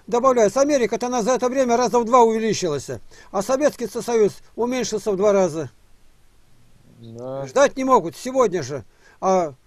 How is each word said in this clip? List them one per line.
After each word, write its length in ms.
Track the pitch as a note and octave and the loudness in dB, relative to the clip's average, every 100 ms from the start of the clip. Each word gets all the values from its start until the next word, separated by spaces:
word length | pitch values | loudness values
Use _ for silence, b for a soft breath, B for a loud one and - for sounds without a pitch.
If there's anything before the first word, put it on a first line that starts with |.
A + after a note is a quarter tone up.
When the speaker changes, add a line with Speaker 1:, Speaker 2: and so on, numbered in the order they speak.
| - | -4
Speaker 1:
добавляется? 540 | A#3 C4 B3 G#3 B3+ | 0 2 4 2 2
Америка-то, 460 | C#4+ D4 A3+ A3+ B3 | 0 2 0 -2 -4
она 160 | B3 | -2
за 80 | G#3 | 0
это 160 | B3+ B3 | 0 0
время 300 | B3+ B3+ A#3 | 0 0 0
раза 200 | B3 A#3+ | 0 0
в 40 | |
два 160 | A3+ B3+ | 2 4
увеличилась, 680 | A3+ A3+ A3 F#3+ F3+ C#3+ - B2 - B B | 4 2 -2 -2 -4 -6 -8 -12 -14 B B
а 120 | F#3+ | -8
Советский 440 | G3+ C4 C#4+ - A#3 | -2 0 0 -2 -8
Союз 480 | A#3+ A3 A#3+ G3+ - b - | -8 -2 2 2 0 b -6
уменьшился 540 | A#3 B3+ A3+ G#3+ G#3+ | -4 -2 -4 -4 -4
в 60 | G3 | 0
два 160 | G#3 | 2
раза. 380 | G3 F#3 D#3 C#3 - _ - - _ _ _ _ - - - _ - | 4 2 -2 -10 -12 _ -20 -20 _ _ _ _ -20 -20 -20 _ -20
Speaker 2:
Да. 460 | A#2 A2+ B2 C3+ C#3 | -20 -14 -12 -10 -4
Speaker 1:
Ждать 280 | A3+ C#4 - | 2 2 2
не 60 | |
могут, 300 | C4 B3+ D3+ | 2 2 2
сегодня 480 | - B3 C4 A#3 E3+ | -8 -6 0 0 0
же. 220 | B2 C#3+ - b b b | -6 -10 -12 b b b
А 320 | F#3 F#3 E3 C3 | 0 0 0 -8